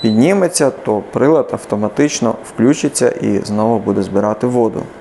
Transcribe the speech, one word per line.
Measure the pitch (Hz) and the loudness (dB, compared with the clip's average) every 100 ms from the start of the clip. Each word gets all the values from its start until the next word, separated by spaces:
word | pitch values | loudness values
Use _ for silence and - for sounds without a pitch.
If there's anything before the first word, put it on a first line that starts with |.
підніметься, | 117 107 147 196 180 - 139 | 0 4 4 4 2 2 0
то | - - 107 98 | 0 -2 -2 -2
прилад | - 131 160 165 | 0 2 2 0
автоматично | 110 - 104 104 - 147 - 117 113 - | -6 -4 -4 -2 0 0 0 -2 -2 -6
включиться | - 117 147 147 - 123 | 0 2 2 -2 0 0
і | - 107 98 | 0 -2 -2
знову | - 104 110 113 | -2 -2 0 0
буде | 107 104 | 0 -2
збирати | 95 98 104 110 123 | -2 0 0 0 -2
воду. | 123 113 - - - | 0 0 -2 -10 -12